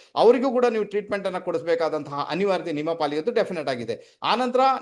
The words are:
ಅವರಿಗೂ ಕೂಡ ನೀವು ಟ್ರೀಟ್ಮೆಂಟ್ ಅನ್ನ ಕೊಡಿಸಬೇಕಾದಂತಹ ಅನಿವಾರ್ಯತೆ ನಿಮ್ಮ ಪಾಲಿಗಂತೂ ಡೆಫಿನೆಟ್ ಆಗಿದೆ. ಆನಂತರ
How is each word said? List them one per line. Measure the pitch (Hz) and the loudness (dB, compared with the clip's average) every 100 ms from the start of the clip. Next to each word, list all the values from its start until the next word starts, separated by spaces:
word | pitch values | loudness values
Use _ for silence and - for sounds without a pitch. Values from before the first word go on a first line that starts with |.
| - - | -6 4
ಅವರಿಗೂ | 196 247 269 | 6 6 2
ಕೂಡ | 247 240 | 2 2
ನೀವು | 220 | 0
ಟ್ರೀಟ್ಮೆಂಟ್ | 208 202 208 202 190 | -2 -4 -4 -4 -4
ಅನ್ನ | 180 | -4
ಕೊಡಿಸಬೇಕಾದಂತಹ | 180 165 165 165 156 151 143 143 139 | -4 -2 0 0 0 -2 -4 -6 -4
ಅನಿವಾರ್ಯತೆ | 160 202 180 165 | 0 0 0 -2
ನಿಮ್ಮ | 147 156 | -4 -2
ಪಾಲಿಗಂತೂ | 165 147 147 190 | -2 -2 -2 0
ಡೆಫಿನೆಟ್ | 220 180 175 139 | 0 0 -2 -4
ಆಗಿದೆ. | 123 113 110 - _ | -4 -6 -8 -12 _
ಆನಂತರ | 151 214 247 247 269 262 | 0 0 0 2 2 2